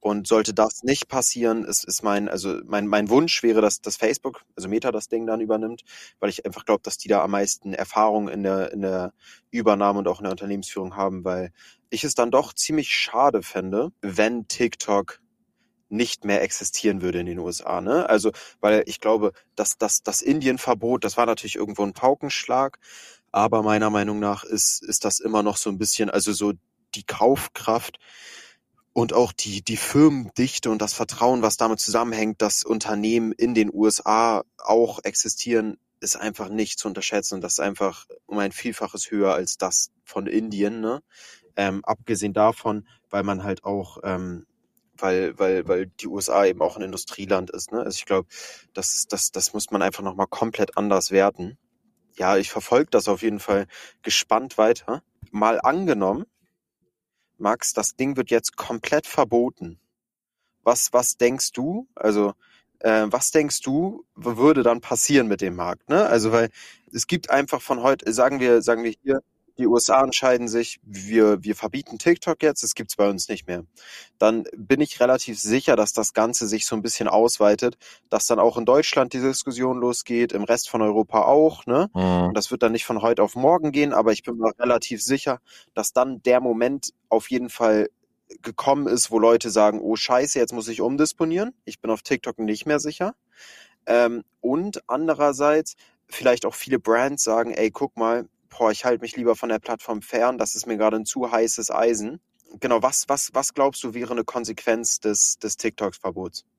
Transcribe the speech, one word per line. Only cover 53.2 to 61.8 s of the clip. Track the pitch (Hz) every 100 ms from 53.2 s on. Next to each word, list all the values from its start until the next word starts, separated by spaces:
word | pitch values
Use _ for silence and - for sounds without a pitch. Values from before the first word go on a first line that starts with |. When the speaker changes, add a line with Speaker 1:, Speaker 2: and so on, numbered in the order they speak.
Speaker 1:
jeden | 113 104
Fall | - 101 95 - - _
gespannt | - - - 110 131 -
weiter. | 110 120 - 131 _ _ -
Mal | 104 107 113
angenommen, | 117 160 190 120 95 110 208 _ _ _ _ _ _ _ _ _ _ _
Max, | 101 117 -
das | - 104 -
Ding | 135 135
wird | 127
jetzt | 117 - -
komplett | - 117 - 151 -
verboten. | - 123 117 123 - 85 85 _ _ _ _ _ _ _ _
Was, | - 120 -
was | 123 123 -
denkst | 120 135 -
du? | - 135 196